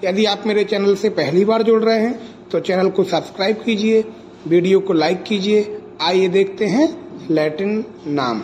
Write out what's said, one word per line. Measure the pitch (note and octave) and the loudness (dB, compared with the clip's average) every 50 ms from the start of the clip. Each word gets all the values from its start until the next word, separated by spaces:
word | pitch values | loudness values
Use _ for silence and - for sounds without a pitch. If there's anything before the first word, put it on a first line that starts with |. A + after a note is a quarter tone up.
| - | -2
यदि | F#3 F#3 G3 G#3+ | -2 0 2 0
आप | G#3 G3+ G3+ - G#3+ | 0 0 -2 -2 0
मेरे | G#3+ G#3 G3+ | 0 0 0
चैनल | G3+ - G3+ G3 G3+ G3+ | 0 0 0 2 2 0
से | F#3+ - G#3+ | 2 0 -2
पहली | F#3+ - D3+ C3 D3+ F3+ G3+ | 0 0 -2 0 2 2 4
बार | G3+ A3 A3+ A3+ | 4 2 2 4
जुड़ | A3 A3+ A3 G#3+ | 2 2 2 4
रहे | A3+ A3+ A3 | 2 2 2
हैं | G#3+ A#3 B3+ - - - - - - - | 0 0 -2 -6 -10 -18 -20 -20 -14 -6
तो | - E3+ | -4 -4
चैनल | D3 - F#3+ F#3 F#3 F#3+ | -2 0 0 2 0 0
को | F#3+ - F#3+ | 2 0 0
सब्सक्राइब | F#3 F3+ D#3+ D3 - - - F#3+ G3 A3 G#3+ - | 0 0 -2 -4 -4 -6 -4 -2 -2 -2 -2 -2
कीजिए, | - A3+ G3 G#3 A3 A3 A3 A3 - - - - - - - - D#3 | -2 -2 0 2 2 2 2 2 0 -10 -18 -20 -20 -20 -14 -4 2
वीडियो | E3 F3 F3 F#3 F#3+ F#3+ | 2 2 4 4 2 2
को | F#3 - F#3 | 2 2 0
लाइक | D#3+ D#3 D#3+ F#3 F3+ - | 2 2 2 0 -2 -4
कीजिए। | - A3 G3+ F#3 G3+ G#3+ G#3+ G#3 G#3 - - - - - - | -4 -4 -2 0 2 2 2 2 0 -6 -12 -14 -16 -10 -4
आइए | D#3+ E3+ F#3 F#3+ F#3+ F#3 | -2 0 2 2 2 2
देखते | F3 G3 G3 F#3+ - - A3 | 2 2 0 0 -2 -4 -2
हैं | G3+ E3+ B3 D4+ E4 - - - - - - - - | 0 2 2 2 2 0 -6 -14 -16 -16 -16 -6 -2
Latin | D#3 D#3 D3+ D#3 D3+ - G3 G3+ G#3+ A3 A3 - - - - D#3 | 0 0 0 0 -2 -4 -4 -4 -2 -4 -6 -8 -12 -14 -8 -6
नाम। | D3 C#3+ C3+ B2 A#2 A2 | -4 -2 -2 -2 -4 -6